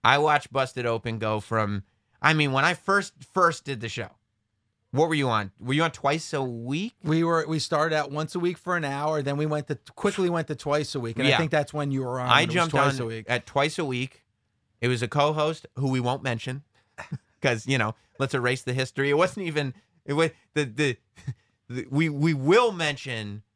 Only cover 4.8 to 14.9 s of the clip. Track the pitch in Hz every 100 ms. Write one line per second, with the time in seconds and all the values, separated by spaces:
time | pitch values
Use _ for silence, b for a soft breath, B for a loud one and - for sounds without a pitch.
4.8 | _ 127 160 156 135 110 98 _ 117 143
5.8 | 160 - 139 156 - 147 131 117 117 147
6.8 | 214 _ 156 160 165 165 156 160 - 156
7.8 | 160 156 143 143 156 180 175 175 - 175
8.8 | 151 139 151 156 139 143 151 151 - 147
9.8 | - - 208 202 180 170 160 151 - 147
10.8 | 143 143 117 110 135 131 160 151 143 151
11.8 | 143 135 127 127 123 127 170 170 165 143
12.8 | 143 135 117 113 107 123 - 143 147 -
13.8 | 156 127 131 _ _ _ _ _ _ _
14.8 | 120